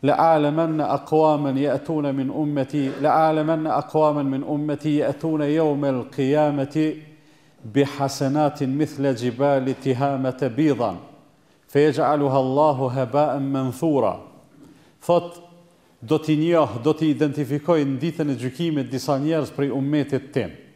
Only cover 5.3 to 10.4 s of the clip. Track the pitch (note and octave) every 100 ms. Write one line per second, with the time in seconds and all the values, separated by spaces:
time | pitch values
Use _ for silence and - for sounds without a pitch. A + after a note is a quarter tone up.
5.3 | D#3 D3 D#3 D#3 C#3+ C#3+ B2+ A2+ - C3+
6.3 | D3 D3+ D3 C3+ D#3 D#3 D#3 - - _
7.3 | _ _ _ A#2+ G#2+ C#3 - C#3 - C#3
8.3 | D3 D3+ C#3+ C3 C#3 D3+ D3+ C#3 A#2+ B2
9.3 | A#2 C#3+ C#3 C3 B2+ C#3 B2 C#3 C#3 C3
10.3 | B2+